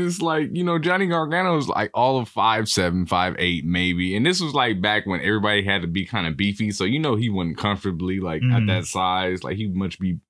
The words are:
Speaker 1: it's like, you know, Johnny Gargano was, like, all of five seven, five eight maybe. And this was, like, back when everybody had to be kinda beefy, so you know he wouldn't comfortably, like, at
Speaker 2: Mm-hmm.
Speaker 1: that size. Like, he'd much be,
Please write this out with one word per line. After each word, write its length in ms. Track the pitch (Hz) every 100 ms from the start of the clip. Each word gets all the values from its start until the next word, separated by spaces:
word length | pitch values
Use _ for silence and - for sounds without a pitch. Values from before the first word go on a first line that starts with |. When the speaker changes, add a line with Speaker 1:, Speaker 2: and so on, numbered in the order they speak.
| 175
Speaker 1:
it's 160 | 175
like, 280 | 170 156 151
you 140 | 175 175
know, 120 | 170
Johnny 280 | 156 185 190
Gargano 480 | 170 156 170 185 160
was, 140 | 127
like, 200 | - 107
all 260 | 107 127 131
of 80 | 113
five 400 | - 107 110 110
seven, 380 | - 90 90 85
five 320 | 90 90 -
eight 240 | 90 87
maybe. 540 | 76 87 90 87 92 101
And 80 | 143
this 160 | 180
was, 120 | 160
like, 280 | 143 123 98
back 240 | 104 107 101
when 160 | 90
everybody 420 | 80 107 104 104
had 180 | 98 98
to 40 | 85
be 180 | 90 92
kinda 260 | 110 82
beefy, 400 | 73 101 101 107
so 120 | 98
you 160 | 98 143
know 160 | 156 107
he 140 | 117
wouldn't 280 | 98 85 76
comfortably, 640 | 107 98 101 82 90 95
like, 220 | 90 80
at 60 | 127
Speaker 2:
Mm-hmm. 160 | 120 107
Speaker 1:
that 200 | 92 85
size. 600 | 95 92 92 92 92 -
Like, 100 | 98
he'd 220 | 107 90
much 200 | 95 -
be, 220 | 92 87 -